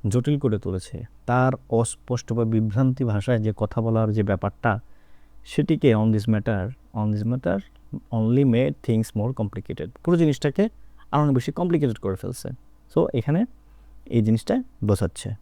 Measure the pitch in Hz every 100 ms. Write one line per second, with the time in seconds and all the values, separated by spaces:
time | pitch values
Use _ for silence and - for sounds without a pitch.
0 | 107 113 123 147 135 107 92 92 - -
1 | - - - 123 131 127 - 113 117 -
2 | - 123 - 117 113 110 110 104 131 127
3 | 123 104 98 120 110 107 107 - 113 113
4 | 110 107 101 95 101 - 120 113 - -
5 | - - - - - - - 156 143 110
6 | 110 110 110 107 104 104 92 131 - 113
7 | 107 104 107 127 - 202 - - - 151
8 | - 117 110 123 139 117 135 147 - 113
9 | 110 104 110 135 104 - - - 95 -
10 | - 170 160 135 147 - 214 - - -
11 | - 147 147 131 123 147 175 170 131 107
12 | 98 95 98 - - 131 - - - -
13 | 165 123 127 160 247 - - - - -
14 | - 120 107 113 - 262 254 - 104 101
15 | 107 - - 107